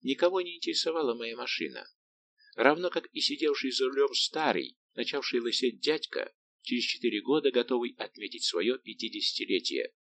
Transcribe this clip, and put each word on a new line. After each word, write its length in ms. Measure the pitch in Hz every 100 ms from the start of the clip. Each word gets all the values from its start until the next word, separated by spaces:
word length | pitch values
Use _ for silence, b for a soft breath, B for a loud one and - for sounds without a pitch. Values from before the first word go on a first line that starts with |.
Никого 400 | 123 135 175 190
не 160 | 180 170
интересовала 580 | 170 160 - 165 143 117
моя 220 | 117 117
машина. 500 | 123 - 78 62 - _ _ _ _ _ b -
Равно 340 | 120 156 180
как 180 | 170 -
и 80 | 156
сидевший 500 | - 143 156 143 135
за 140 | 123 131
рулем 280 | 135 139
старый, 640 | 123 - 160 151 95 64 _ _ -
начавший 440 | 123 143 127 127
лысеть 400 | 117 110 127 107
дядька, 540 | 143 156 - - - _ _ _
через 220 | - 123
четыре 380 | 113 - 120 104
года 300 | 101 151 143
готовый 440 | 123 120 127 120 -
отметить 460 | 104 - 101 -
свое 340 | - 85 98 127
пятидесятилетие. 1160 | - 110 113 104 - - - 92 80 67 58 _